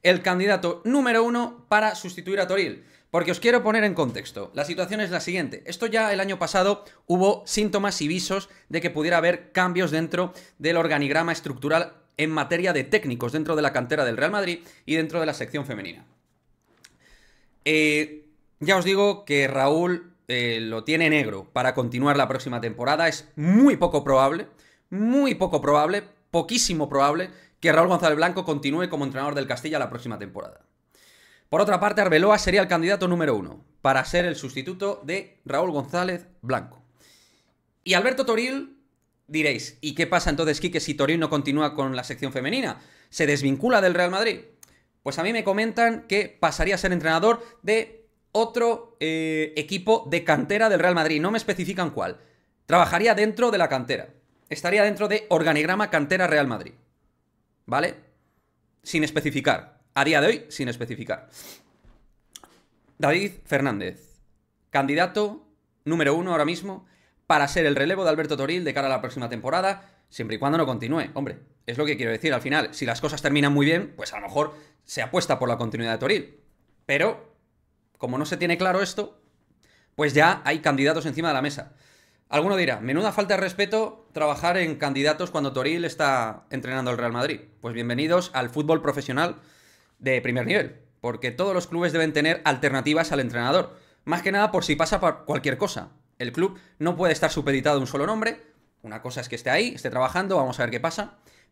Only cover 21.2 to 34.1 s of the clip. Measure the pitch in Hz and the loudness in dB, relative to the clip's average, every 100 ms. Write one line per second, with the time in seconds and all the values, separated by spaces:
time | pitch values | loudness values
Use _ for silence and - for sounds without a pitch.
21.2 | 113 98 92 123 127 131 120 120 143 143 | 0 -6 -6 0 0 0 -2 0 2 4
22.2 | 131 131 127 120 117 107 123 156 165 156 | 2 -2 -4 -6 -6 -4 -2 2 0 -2
23.2 | - - 160 208 277 185 170 147 135 135 | -12 -4 4 8 8 6 2 2 4 4
24.2 | 135 165 - _ _ _ _ 190 220 269 | 4 0 -8 _ _ _ _ -2 2 4
25.2 | 277 180 185 156 131 147 156 202 202 _ | 2 0 0 0 4 4 4 0 -6 _
26.2 | _ 170 165 - - 165 143 139 143 156 | _ -2 0 -2 0 0 0 2 2 2
27.2 | 185 - _ _ 170 156 180 175 165 151 | -4 -12 _ _ 4 6 6 4 4 4
28.2 | 170 180 180 147 143 156 180 160 135 131 | 2 0 -2 -2 -2 -2 -2 -4 -4 -4
29.2 | 143 143 135 120 156 151 117 120 120 104 | -4 -4 -4 -6 -4 -4 -4 -6 -10 -10
30.2 | 98 92 - - _ _ _ _ _ _ | -10 -12 -14 -18 _ _ _ _ _ _
31.2 | _ _ _ 160 202 185 208 208 190 156 | _ _ _ 2 4 4 2 4 4 6
32.2 | 196 208 - 196 185 175 165 196 180 175 | 6 4 4 2 4 2 2 2 2 2
33.2 | 156 110 85 - _ _ 135 135 127 | 2 0 -2 -14 _ _ 0 2 2